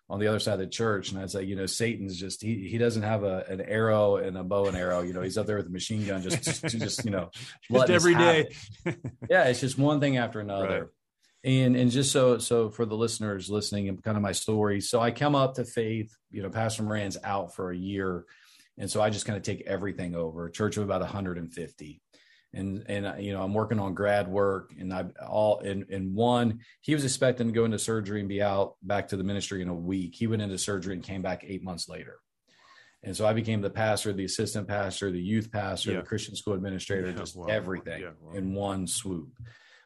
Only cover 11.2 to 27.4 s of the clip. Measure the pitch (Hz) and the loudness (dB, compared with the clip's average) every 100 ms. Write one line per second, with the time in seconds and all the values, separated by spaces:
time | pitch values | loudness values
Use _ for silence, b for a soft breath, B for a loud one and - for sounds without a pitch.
11.2 | _ _ 135 131 127 123 123 123 135 139 | _ _ 2 4 6 6 4 4 4 6
12.2 | 127 117 - 117 110 - 110 107 113 - | 6 6 4 2 2 0 -2 0 0 0
13.2 | 107 98 92 104 104 101 98 95 113 107 | -2 -4 -2 -2 -2 -2 -2 -4 -2 0
14.2 | 101 90 - 107 104 101 - 120 117 113 | 0 0 0 2 2 2 0 2 2 2
15.2 | 147 143 131 131 113 - 110 113 107 _ | 2 4 2 0 -4 -2 -2 -2 -4 _
16.2 | _ 104 95 110 113 110 107 107 101 82 | _ -8 -6 -2 -2 -2 -2 -2 -4 -6
17.2 | 101 98 87 - 92 90 95 98 95 87 | -4 -4 -4 -6 -6 -4 -4 -2 -2 -2
18.2 | - b b b b - 98 110 107 101 | -6 b b b b -10 -4 2 2 0
19.2 | - 101 98 95 - 95 98 90 90 85 | -4 -4 -4 -6 -4 -4 -4 -4 -6 -4
20.2 | 82 80 85 - 104 104 98 92 90 101 | -4 -6 -8 -2 0 0 0 0 -2 -4
21.2 | 92 87 85 - 78 - 76 - _ b | -4 -4 -8 -10 -12 -12 -16 -16 _ b
22.2 | b b b - 95 98 - 101 98 76 | b b b -8 -6 -6 -6 -4 -4 -6
23.2 | 101 95 95 104 107 110 98 87 101 104 | -6 -4 -2 0 2 0 -2 0 2 2
24.2 | 92 98 98 95 90 - 92 92 90 - | 2 2 2 0 -6 -10 -6 -6 -6 -10
25.2 | - 104 107 104 101 98 98 95 95 98 | -4 2 4 4 0 -6 -6 -6 -4 2
26.2 | 120 120 117 110 B B - 151 135 - | 2 4 2 0 B B -2 0 0 2
27.2 | 131 123 | 2 2